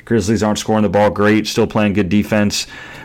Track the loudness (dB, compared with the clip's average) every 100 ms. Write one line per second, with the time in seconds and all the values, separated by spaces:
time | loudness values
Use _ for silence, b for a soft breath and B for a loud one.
0 | -2 -2 0 0 0 -2 -2 0 2 2
1 | 2 2 2 2 0 -2 0 0 0 0
2 | 0 0 0 0 0 -2 B B B B